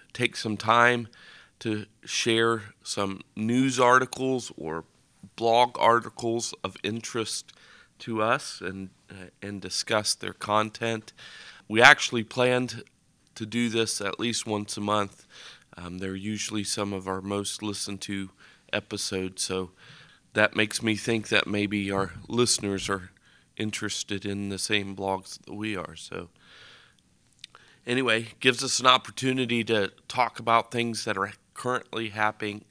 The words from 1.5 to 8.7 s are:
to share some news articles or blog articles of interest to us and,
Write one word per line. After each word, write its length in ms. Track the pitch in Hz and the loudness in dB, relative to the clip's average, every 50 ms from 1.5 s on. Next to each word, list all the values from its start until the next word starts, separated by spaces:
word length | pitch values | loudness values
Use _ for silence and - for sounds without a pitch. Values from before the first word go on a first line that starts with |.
| _ - | _ -8
to 280 | - 113 107 107 104 - _ _ - | -4 -4 -4 -4 -6 -10 _ _ -10
share 580 | - - - - 120 113 113 117 113 117 110 101 107 - _ | -6 -4 0 2 4 4 6 4 4 2 0 -4 -10 -18 _
some 380 | - - - 104 101 98 98 - - _ - | -10 -6 -2 -2 -2 -2 -4 -6 -12 _ -8
news 420 | 104 107 113 120 127 135 135 120 127 | -4 -2 2 2 4 2 2 4 6
articles 720 | 127 120 127 127 127 - - - 131 131 131 123 117 - - | 8 8 8 8 6 2 -4 -2 -2 0 -2 -2 -4 -8 -10
or 280 | - 78 78 80 82 - _ _ _ _ _ _ _ - 101 _ | -10 -8 -6 -6 -6 -8 _ _ _ _ _ _ _ -20 -18 _
blog 420 | - 113 113 113 120 123 120 - - | 0 2 4 6 6 4 4 2 4
articles 760 | - 113 117 117 113 110 - - 120 113 117 117 113 - - - - | 6 6 6 6 4 -2 -8 -6 -4 -2 -2 -2 -4 -6 -6 -8 -8
of 120 | 95 - - | -8 -8 -6
interest 680 | - 101 110 117 - - - 117 110 - - - - - - _ - - - - - _ _ - | -6 -6 -6 -6 -6 -6 -4 -4 -4 -4 -6 -8 -10 -12 -20 _ -20 -20 -20 -20 -20 _ _ -14
to 220 | - 123 113 110 | -8 -4 -2 0
us 380 | 110 113 127 147 - - - - | 2 2 0 0 -2 -8 -10 -8
and, 300 | 92 92 | -8 -8